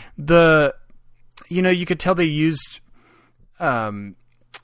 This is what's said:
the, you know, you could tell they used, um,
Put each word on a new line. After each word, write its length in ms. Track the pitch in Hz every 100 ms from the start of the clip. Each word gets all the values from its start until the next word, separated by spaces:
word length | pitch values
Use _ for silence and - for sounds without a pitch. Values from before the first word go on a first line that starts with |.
| - -
the, 580 | 147 170 165 156 143 - - - - - - - -
you 120 | 175
know, 80 | 185
you 140 | 180
could 140 | 170 170
tell 160 | 180
they 100 | 180
used, 540 | 165 151 160 151 - - _ - _ _ _ _ _ -
um, 560 | 165 120 110 101 101 - _ _ _ -